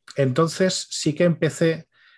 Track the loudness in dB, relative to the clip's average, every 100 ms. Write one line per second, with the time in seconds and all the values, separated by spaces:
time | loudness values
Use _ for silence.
0 | -8 -2 0 2 0 0 0 -2 -8 -4
1 | -2 2 2 2 -2 0 0 -2 -8 _
2 | _